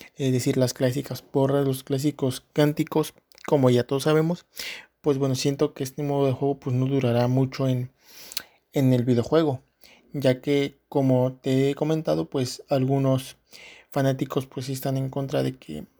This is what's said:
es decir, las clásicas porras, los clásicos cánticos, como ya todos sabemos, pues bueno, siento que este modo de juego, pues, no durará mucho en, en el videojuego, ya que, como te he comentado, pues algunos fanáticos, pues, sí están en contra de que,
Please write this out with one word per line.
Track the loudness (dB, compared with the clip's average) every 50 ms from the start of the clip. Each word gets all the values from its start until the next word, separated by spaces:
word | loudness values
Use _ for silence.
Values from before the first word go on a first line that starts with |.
| -20 -18 _
es | -4 -2 0
decir, | 0 0 0 0 0
las | 2 0 0 0
clásicas | 0 -2 0 0 -2 -6 -8 -10 -12
porras, | -8 _ 0 0 2 2 2 2 2
los | 0 -2 -4 -6
clásicos | -6 -4 -2 -2 -2 -2 0 -2 -2 -2 -4 _ _ 0
cánticos, | 2 2 2 2 0 -2 -2 0 -2 -2 -2 -6 _ _ _ _ _ -4 0
como | 2 4 6 6
ya | 4 4 2
todos | 0 -2 -2 0
sabemos, | 2 2 2 2 0 -2 -4 -8 _ -16 -14 -12 -12 -12 -14 -16 -20 _ _
pues | 0 0 0 2
bueno, | 2 0 0
siento | 0 0 -2 0 0 0 -2 -2
que | -4 -8
este | -8 -6 -6 -4
modo | -2 0 2 2
de | 0 0
juego, | 0 0 -2 -2 -2
pues, | -4 -2 -2
no | 0 0
durará | 0 0 2 2 2 2 2 2 2
mucho | 2 2 2 0 -2 -2 -2 0
en, | 0 -2 -4 -6 _ _ _ -20 -20 -20 -16 -12 -12 -12 -12 _ _ _ _ _ -2
en | 2 4 4
el | 4 4 2
videojuego, | 2 2 2 2 2 2 2 2 2 -2 -4 _ _ _ _ _ -20 -20 _ _ _
ya | -6 -2 0 2 0 0
que, | 0 0 0 0 0 -2 -6 _ _ -4
como | -2 0 2 4 4 2 2 0 -2 -4
te | -4 0 0 2 2 0
he | 0
comentado, | -2 -2 -2 -2 -2 -2 -2 -2 -2 -2 -4
pues | -4 -4 -4 -4 -6 -10 -6 -2
algunos | -2 0 0 0 0 0 2 2 0 0 -2 -6 -16 _ _ _ -20 -20 -20 -20 -20 -20 -14 _
fanáticos, | -4 -2 0 0 0 -2 -4 -4 -4 -4 -4 -6
pues, | -8 -10 -8
sí | -8 -8
están | -6 -4 -4 -4 -4
en | -4 -4
contra | -4 -6 -6 -2 -2 -2 -2
de | -2 -4
que, | -8 -12 -14 -12 -12 -14 -16 _